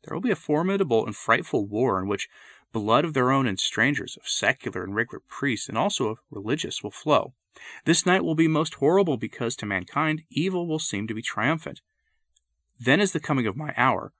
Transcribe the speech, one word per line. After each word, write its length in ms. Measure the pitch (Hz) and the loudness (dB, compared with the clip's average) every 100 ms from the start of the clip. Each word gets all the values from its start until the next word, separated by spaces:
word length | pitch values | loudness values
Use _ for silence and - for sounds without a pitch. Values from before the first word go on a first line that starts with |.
there 120 | - | -8
will 80 | 156 | -4
be 80 | 240 | -2
a 60 | 190 | -2
formidable 680 | - 147 180 196 165 113 | 0 0 2 0 2 2
and 100 | 110 | 2
frightful 520 | 104 - 120 - 131 101 | -6 0 0 2 -2 -2
war 340 | 104 127 95 | 0 2 2
in 80 | 95 | 0
which 200 | 101 - - - - _ | -4 -6 -14 -20 -20 _
blood 320 | 113 104 120 | -4 2 2
of 80 | 165 | 2
their 180 | 143 127 | 2 2
own 160 | 135 123 | 2 0
and 140 | 95 | 0
strangers, 560 | - - 123 143 78 - | -4 2 2 2 -4 -10
of 120 | - | -6
secular 540 | - 107 135 117 - | 0 0 0 -4 -6
and 120 | 95 | -4
regular 260 | 101 117 - _ | -2 -4 -6 _
priests, 400 | - 143 110 - | -4 -2 -2 -4
and 80 | 110 | -2
also 320 | 185 - 113 | 0 0 -4
of 100 | 110 _ | -4 _
religious, 520 | 104 107 143 - - | -10 -2 -2 -2 -8
will 80 | 104 | -8
flow. 440 | - 151 135 - _ _ - - - | -8 2 2 2 _ _ -20 -20 -8
This 220 | - 165 180 | 0 2 4
night 180 | 185 | 2
will 100 | 170 | 2
be 140 | 160 165 | 2 4
most 260 | 156 156 - | 4 0 2
horrible 420 | 143 190 185 123 | 4 4 4 0
because 360 | 113 - 117 - | -4 -4 -4 -4
to 100 | 104 | -4
mankind 560 | 98 90 151 156 156 - | -4 -4 -2 -2 -2 -4
evil 360 | - 180 185 175 | -2 -2 -2 -2
will 120 | 156 | -4
seem 280 | - 101 110 | -2 -4 -4
to 80 | |
be 80 | 110 | -6
triumphant. 600 | - - 117 160 151 - _ _ _ _ _ _ _ _ _ _ | -6 -2 0 0 -4 -14 _ _ _ _ _ _ _ _ _ _
Then 200 | 120 151 | 2 4
is 120 | 202 | 4
the 80 | 156 | 0
coming 260 | - 139 110 | 0 0 0
of 100 | 101 | -2
my 180 | 151 - | -6 2
hour 360 | 127 104 - | 2 2 -4